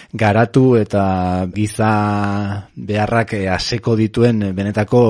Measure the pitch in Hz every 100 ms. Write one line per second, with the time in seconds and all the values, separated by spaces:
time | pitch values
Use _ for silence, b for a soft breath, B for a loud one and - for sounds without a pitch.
0 | B 107 110 104 117 135 131 120 104 101
1 | 98 92 90 92 92 98 107 104 110 107
2 | 104 104 101 101 101 101 - - 107 104
3 | 107 117 113 107 95 90 - 117 - 113
4 | 110 120 117 110 101 95 101 104 104 123